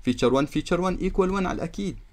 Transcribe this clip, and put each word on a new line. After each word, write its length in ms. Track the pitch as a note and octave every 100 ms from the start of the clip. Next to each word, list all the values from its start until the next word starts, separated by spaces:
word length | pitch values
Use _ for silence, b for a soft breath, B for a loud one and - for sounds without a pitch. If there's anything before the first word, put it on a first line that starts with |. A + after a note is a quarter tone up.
فيتشر 300 | - B2 B2
وان، 120 | C3
فيتشر 360 | D3 D3+ - F3
وان 160 | F#3 F3+
equal 220 | F#3 G3+
وان 260 | F#3 G3
على 100 | F#3
الاكيد 420 | - E3+ - G3+ - -